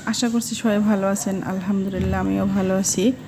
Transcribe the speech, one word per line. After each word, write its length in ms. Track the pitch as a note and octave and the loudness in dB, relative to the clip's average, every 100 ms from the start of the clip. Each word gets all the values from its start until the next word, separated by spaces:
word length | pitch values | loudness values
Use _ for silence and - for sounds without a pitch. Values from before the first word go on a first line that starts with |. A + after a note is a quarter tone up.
| F3+ | -4
আশা 220 | A3 A#3+ | -2 0
করছি 260 | A#3 - | 0 -2
সবাই 240 | - A3+ G#3 | -2 0 2
ভালো 280 | G#3 G3+ G3 | 2 2 2
আছেন। 360 | G3+ G3+ F#3+ | 0 -2 -4
আলহামদুলিল্লাহ, 760 | - F#3+ F#3 G3+ F#3+ F#3 F3+ F#3+ | -4 -4 -2 -2 -2 -2 0 0
আমিও 260 | F#3+ G3 G3 | 0 0 0
ভালো 300 | G3 F#3+ F#3+ | 2 2 2
আছি। 360 | G3 - G#3+ C4 | 0 2 2 0